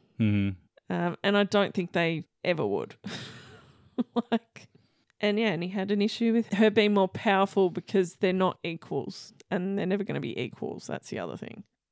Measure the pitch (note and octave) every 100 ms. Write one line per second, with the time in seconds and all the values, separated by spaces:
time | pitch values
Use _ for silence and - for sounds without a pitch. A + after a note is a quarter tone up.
0 | _ - A2 G2+ G2 F#2 _ _ _ F3+
1 | F3 - G3+ G3+ G3+ G#3 G3+ - F3 F3+
2 | E3 E3 - _ F3 D#3+ G#2+ F#2+ - -
3 | - - - - - - - _ _ -
4 | - A#3 - A3+ _ - - _ _ _
5 | _ _ G#3 G#3 A3+ E3 F3+ G3 G3 G#3
6 | G#3+ - A3+ A#3 A3 F#3+ A3 G#3+ G#3 G3+
7 | F#3+ - A3 G3 G3 G3+ F#3 E3+ - G3
8 | F3 - F#3+ F#3 F#3 - E3+ E3 - C#3+
9 | - - - _ - F3+ F#3 G3 C3 G#2
10 | F#3+ C#3 - - B2 - - - - -
11 | - - F2 - - - - _ _